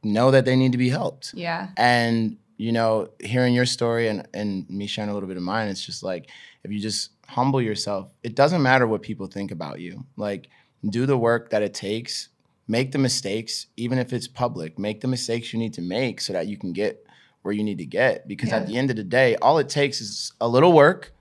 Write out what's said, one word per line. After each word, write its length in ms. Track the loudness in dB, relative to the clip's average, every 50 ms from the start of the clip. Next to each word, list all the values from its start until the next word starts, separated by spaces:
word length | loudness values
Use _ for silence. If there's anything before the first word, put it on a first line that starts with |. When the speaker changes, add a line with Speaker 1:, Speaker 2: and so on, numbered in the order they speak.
| 0
Speaker 1:
know 280 | 0 2 4 6 8
that 120 | 8 6 6
they 140 | 6 4
need 160 | 4 4 4 2
to 40 |
be 120 | 2 2 0
helped. 440 | 0 0 -2 -4 -6 -8 -16 -14 -12
Speaker 2:
Yeah. 360 | -8 -6 -6 -6 -6 -8 -10 0
Speaker 1:
And, 580 | 2 4 6 6 6 4 4 2 2 0 -2 -4 -8 _ _ _
you 160 | _ -4 0 0
know, 340 | 2 2 2 2 0 -2 -4 _ _
hearing 320 | -8 -2 2 2 4 4 4
your 120 | 4 2
story 440 | 2 0 0 0 0 0 0 0 0
and, 180 | -2 -4 -8 -10 -8
and 360 | -6 -4 -4 -4 -4 -6 -8
me 160 | -8 -8 -8
sharing 240 | -6 -6 -6 -6 -4
a 40 | -6
little 160 | -6 -6 -8
bit 80 | -8
of 60 | -6 -6
mine, 260 | -4 -2 -2 -2 -4
it's 160 | -6 -8 -10
just 180 | -12 -12 -8 -6
like, 260 | -6 -6 -6 -8 -14 -20 -20 -20 -20 _ _ _
if 60 | -8 -8
you 60 | -6
just 320 | -6 -6 -6 -6 -8 -10 _ _ _
humble 340 | -8 -2 0 0 2 2 2
yourself, 480 | 0 0 -4 -4 -4 -4 -4 -6 -6 -10 _ _ _
it 120 | -8 2
doesn't 260 | 4 4 4 4 2
matter 260 | 4 4 4 4 4
what 140 | 2 0 -2
people 260 | -4 -8 -10 -8 -10
think 240 | -10 -8 -10 -10 -8
about 280 | -8 -10 -10 -10 -10 -12
you. 240 | -14 -14 -14 -16 -18 -18 _
Like, 320 | -8 -6 -6 -6 -6 -10 _ _ _ _ _ _ _ -6 -4
do 160 | 0 0 2
the 120 | 2 2
work 320 | 2 4 2 2 2 0 -2
that 120 | 0 0
it 120 | 0 0 -4
takes, 560 | -8 -6 -4 -4 -4 -6 -8 -10 -10 -10 _ _ _ _ _ _ _ _
make 260 | -2 0 0 0 0 0
the 40 |
mistakes, 680 | 0 2 2 0 -2 -4 -4 -6 -6 -6 -6 -10 -10 -12 _ _
even 240 | -6 -4 -2 0 -2
if 140 | -2 -2 -4
it's 140 | -6 -8
public, 520 | -8 _ -4 -4 -2 -2 -6 -10 -10 -8 -6
make 220 | -6 -6 -6 -4
the 60 | -4
mistakes 440 | -4 -4 -4 -2 -4 -4 -4 -4 -6
you 80 | -4 -4
need 140 | -4 -4 -6
to 80 | -6
make 400 | -6 -4 -2 -2 -2 -2 -4 -6
so 120 | -8 -4 -4
that 140 | -4 -4
you 100 | -4 -6
can 140 | -8 -8 -8
get 340 | -4 -2 -2 -2 -2 -6 _ _ _ _ _ _ _ _
where 120 | _ -6 -4
you 100 | -2 -2
need 140 | -4 -4 -6
to 60 | -8
get. 420 | -6 -2 2 2 2 2 0 -6
Because 240 | -12 -8 -6 -4 -2
at 100 | -2 -2
Speaker 2:
Yeah. 60 | -2
Speaker 1:
the 100 | -2 -2
end 120 | -2 0 0
of 40 | -2
the 80 | -4 -4
day, 320 | 0 2 4 4 4 4
all 200 | 4 4 4 4 4
it 80 | 2
takes 320 | 0 0 0 0 0 -2 -6
is 340 | -10 -10 -10 -10 -10 -12 _ _
a 80 | -2
little 240 | 4 6 6 8 8
work. 420 | 10 10 8 8 6 2 -8 -20 -20 _